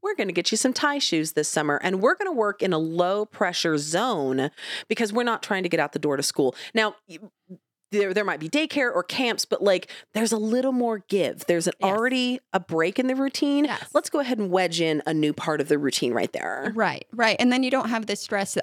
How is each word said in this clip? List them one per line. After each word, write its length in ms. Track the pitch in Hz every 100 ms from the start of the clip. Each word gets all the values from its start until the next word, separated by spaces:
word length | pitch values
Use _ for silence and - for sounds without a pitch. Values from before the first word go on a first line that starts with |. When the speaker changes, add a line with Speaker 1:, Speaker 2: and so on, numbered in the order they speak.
Speaker 1:
We're 140 | 392 415
gonna 160 | 196
get 200 | 180 175
you 60 | 220
some 140 | 262
tie 280 | 254 294 285
shoes 340 | - 160 156
this 160 | - 151
summer, 320 | - 151 143
and 160 | 180 190
we're 140 | 220 359
gonna 160 | 392
work 300 | 285 208 202
in 100 | 190
a 60 | 160
low 480 | 160 165 175 202 214
pressure 520 | - 190 175 170 151
zone 760 | 151 165 247 196 135 131 139 - - - -
because 240 | 220 226
we're 120 | 214
not 200 | 240 220
trying 200 | - 196
to 60 | 180
get 120 | 165
out 100 | 147
the 80 | -
door 160 | 151 139
to 80 |
school. 320 | 143 - 135 - -
Now, 220 | 226 214 - _
y-, 80 | 160 208 _ _ 185 _ _ _
there, 220 | 208 196
there 120 | 185 202
might 140 | 156
be 80 | 160
daycare 440 | 294 311 294 247
or 100 | 175
camps, 420 | 175 - 254 - 214
but, 180 | -
like, 260 | 202 185 - - -
there's 180 | 214 226
a 40 | 220
little 340 | 214 240 262
more 300 | 254 240 220 -
give. 380 | 196 143 - -
There's 220 | 175 170
an 60 | -
Speaker 2:
Yes. 100 | 190 208
Speaker 1:
already 440 | 240 254 247 254 _
a 80 | 190
break 400 | 175 160 165 202
in 80 | 254
the 80 | 262
routine. 500 | 269 - 285 285 294
Speaker 2:
Yes. 200 | - -
Speaker 1:
Let's 160 | 285 -
go 100 | 311
ahead 180 | 262 254
and 120 | 196
wedge 300 | 185 180 165
in 200 | 165 156 147
a 80 |
new 180 | 156 151
part 300 | 151 - 151
of 80 | 143
the 80 | 147
routine 340 | 143 - 127
right 200 | 117 92
there. 400 | - - 117 139 220
Speaker 2:
Right, 300 | 196 135 -
right. 240 | 226 226 202
And 140 | 247
then 100 | 247
you 80 | 254
don't 160 | 262 226
have 180 | 226 214
the 80 | 202
stress 400 | - 208 196 -